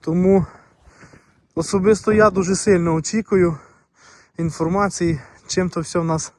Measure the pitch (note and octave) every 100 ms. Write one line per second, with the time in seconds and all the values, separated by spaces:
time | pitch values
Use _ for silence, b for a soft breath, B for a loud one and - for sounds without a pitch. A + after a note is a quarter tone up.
0 | - E3+ F#3 G3 D#3 b b b b b
1 | b b b b _ - D#3+ G3+ F#3+ G#3+
2 | - G#3+ G#3+ F#3 F3+ F#3+ - F#3 E3+ D#3+
3 | D#3 A3 - G3 F3 D3+ b b _ b
4 | b b b - E3 - E3 F#3+ G3+ -
5 | F3 D#3+ B B - - F3+ E3 D#3 F3+
6 | E3 D#3+ -